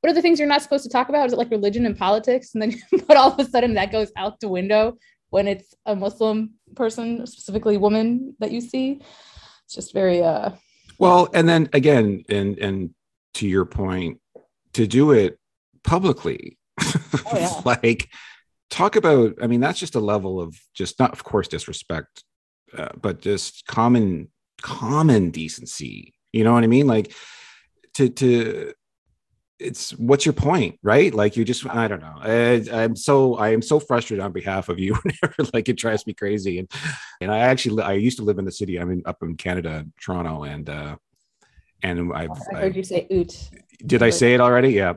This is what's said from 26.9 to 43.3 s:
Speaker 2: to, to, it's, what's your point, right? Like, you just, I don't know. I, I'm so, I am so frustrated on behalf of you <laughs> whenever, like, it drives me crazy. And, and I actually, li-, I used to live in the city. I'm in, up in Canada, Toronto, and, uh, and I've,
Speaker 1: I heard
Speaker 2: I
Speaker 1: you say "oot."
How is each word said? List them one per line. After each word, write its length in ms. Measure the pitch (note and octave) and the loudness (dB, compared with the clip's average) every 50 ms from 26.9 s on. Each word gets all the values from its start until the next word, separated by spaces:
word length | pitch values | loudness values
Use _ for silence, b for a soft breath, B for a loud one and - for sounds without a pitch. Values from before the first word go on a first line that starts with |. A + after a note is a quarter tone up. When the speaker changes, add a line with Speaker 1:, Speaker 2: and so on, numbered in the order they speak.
| A2+ A2 G2+ B B B B B B B B B B B B B _ _ _ _ _ | 2 0 0 B B B B B B B B B B B B B _ _ _ _ _
Speaker 2:
to, 120 | - C#3 B2 | 0 0 0
to, 640 | B2+ - C3+ B2 B2 A#2+ A2+ A2 G2+ G2 F2 E2+ - _ _ _ _ _ _ _ _ _ _ _ _ _ _ _ _ _ | 2 0 2 2 2 2 0 -2 -6 -8 -10 -12 -14 _ _ _ _ _ _ _ _ _ _ _ _ _ _ _ _ _
it's, 320 | - - A#2+ - - - | -12 -12 -10 -10 -12 -14
what's 340 | - - A#2 A#2+ C#3 C#3 - | -8 -6 2 4 4 4 4
your 80 | D#3 D3+ | 0 0
point, 440 | - - C#3+ F3 F3+ A2+ E2 - _ - | 0 0 0 2 0 0 -2 -4 _ 0
right? 300 | G2+ A2 C3+ F3 G3 G#2+ | 4 4 4 4 4 2
Like, 240 | G#2+ G#2 G#2 - | 2 0 0 2
you 80 | A#2 A2+ | 0 -2
just, 200 | G#2 B2 - - | -2 -2 -6 -6
I 200 | - - A#2 A2+ | -6 -4 -2 -2
don't 140 | G#2+ G#2+ E2 | -2 -4 -8
know. 140 | D2+ D#2 D#2 D2 | -10 -16 -18 -10
I, 440 | C2+ A2 A2+ A#2 A#2+ A#2+ B2 A#2 A2 A2 A#2 | -4 0 2 2 4 4 2 2 0 -4 -4
I'm 220 | A2+ A2+ A2+ A#2 | -2 -2 -2 -2
so, 400 | - - - C#3+ C#3 C3+ C3 A#2+ | -4 0 2 4 4 4 2 2
I 140 | G#2+ G#2+ A2 A2+ | 0 0 0 0
am 80 | A2 | 0
so 180 | - - D#3 D3 | 0 0 0 0
frustrated 440 | D3+ - B2+ A#2 A#2 - A2 G2 F#2+ | 0 0 -2 -2 -2 -2 -6 -6 -6
on 60 | G2+ F2+ | -6 -8
behalf 340 | F#2 - G2 F#2+ G2 - | -8 -6 -4 -6 -6 -4
of 120 | - F2+ F2+ | -6 -6 -6
you 140 | F#2+ F#2+ A2 | -4 -2 -4
<laughs> 100 | A2+ - | -2 -4
whenever, 460 | F#3+ - - - D3 - - C#3+ - - | -6 -4 -4 -6 -6 -2 -4 -6 -2 -2
like, 160 | A#2 G#2+ - | -4 -2 -2
it 80 | A#2+ | -4
drives 280 | - - A#2 A2 G#2+ - | -4 -4 -4 -4 -4 -6
me 80 | A2 G#2 | -8 -10
crazy. 460 | - G#2+ G2+ G#2 G#2 F#2+ G2 F2 F2+ | -8 -6 -4 -4 -4 -4 -6 -6 -6
And, 100 | F#2 B B B B D#3+ C3 B B B B B | -8 B B B B -10 -10 B B B B B
and 100 | F2 G2 | -6 -4
I 80 | G#2+ A2 | 0 2
actually, 360 | A#2+ B2+ C3 B2+ - B2 G#2+ | 4 4 4 2 0 -2 -2
li-, 80 | A2 F#2 | -2 -2
I 100 | - G2 | 0 0
used 240 | G2+ G#2+ B2 B2 | 2 0 0 -2
to 60 | - A2 | 0 -2
live 160 | G#2 G2+ F#2 | -2 -2 -2
in 60 | F#2+ | -4
the 60 | F#2+ | -8
city. 260 | - - G#2 F#2 F2+ | -6 -8 -6 -6 -6
I'm 140 | F2 F2 F2+ | -6 -4 -4
in, 120 | F#2 F2+ E2 | -6 -6 -6
up 160 | - F2 _ | -8 -10 _
in 160 | - E2+ E2 | -8 -10 -10
Canada, 480 | D#2+ - F#2 F2+ F2+ E2 E2 D#2 D#2 D2+ D#2+ _ _ | -8 -6 -6 -4 -4 -4 -6 -8 -8 -10 -14 _ _
Toronto, 420 | - - F2+ F2+ E2+ D#2+ D#2+ D#2 D2 | -10 -8 -6 -6 -6 -6 -8 -8 -10
and, 240 | C#2+ D2 D2+ D2 C#2 | -12 -12 -12 -12 -12
uh, 260 | D2 D2+ D2 D2 D2+ - _ _ _ _ _ _ _ _ _ _ _ _ _ _ _ _ | -12 -12 -12 -12 -14 -16 _ _ _ _ _ _ _ _ _ _ _ _ _ _ _ _
and 300 | - F#2 F2 F2 F2 F2 - | -6 -6 -4 -4 -4 -6 -6
I've, 180 | D2 E2+ E2 | -6 -8 -10
Speaker 1:
I 280 | - C3+ - - F#3+ F3 | -12 -14 -12 -12 -8 -4
heard 120 | G3 F#3+ F3 | -4 -4 -4
Speaker 2:
I 40 | |
Speaker 1:
you 60 | F#3 F#3 | -6 -8
say 240 | - F#3 F3 - - | -4 -6 -6 -4 -2
"oot." 380 | F#3+ F#3 E3+ - | -2 -2 -2 -4